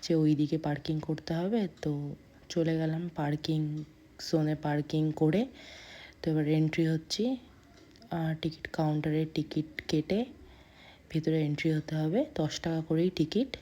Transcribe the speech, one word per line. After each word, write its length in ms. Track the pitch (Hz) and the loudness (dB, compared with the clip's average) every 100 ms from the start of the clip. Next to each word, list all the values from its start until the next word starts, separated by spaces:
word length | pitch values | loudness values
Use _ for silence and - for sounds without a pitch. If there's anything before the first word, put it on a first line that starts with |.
যে 80 | - 165 | 2 4
ওই 100 | 156 151 | 4 4
দিকে 160 | 151 160 160 | 2 0 -2
পার্কিং 300 | 143 - 156 - | -4 -2 -4 -2
করতে 240 | 156 - 165 | -6 -4 -2
হবে। 200 | 180 233 196 - | 0 0 -2 -4
তো 80 | 156 147 143 143 - - - | -4 -4 -4 -10 -16 -20 -6
চলে 220 | - 160 160 | 0 2 2
গেলাম 220 | 160 160 175 - | 0 -2 -4 -4
পার্কিং 420 | 147 151 - 156 151 151 151 - - - - | -2 -2 0 0 0 -4 -8 -16 -20 -16 -2
জোনে 260 | 165 156 151 | 2 2 0
পার্কিং 380 | 151 147 147 156 156 151 | 0 -2 0 0 0 2
করে। 220 | 156 170 262 - - - - - - - | 4 4 0 -6 -20 -20 -20 -20 -20 -8
তো 40 | - | -2
এবার 140 | 156 151 156 | 0 4 4
এন্ট্রি 260 | 156 156 160 | 4 2 2
হচ্ছি, 320 | 160 160 - 226 262 - - - - - - - 170 | 2 -2 -2 -2 -2 -8 -20 -20 -20 -20 -20 -8 -4
আর 140 | 160 160 | -2 -2
টিকিট 240 | 160 156 - - | -4 -6 -12 -2
কাউন্টারে 440 | 156 151 156 151 160 160 | 0 2 0 0 0 -2
টিকিট 320 | 151 - 151 - - | -2 -4 -4 -8 -2
কেটে 300 | 156 151 190 254 - - - - - - - - | -2 0 0 -2 -8 -20 -20 -20 -20 -20 -20 -6
ভেতরে 280 | 160 156 160 151 | -2 2 2 2
এন্ট্রি 200 | 147 160 156 | 0 2 0
হতে 180 | - 156 | 0 -2
হবে। 200 | 156 190 302 - | 2 2 0 0
দশ 120 | 151 - | -2 -2
টাকা 160 | - 165 160 | -2 -2 0
করেই 220 | 160 180 180 | 2 2 2
টিকিট। 320 | 156 208 262 - | 0 2 -2 -4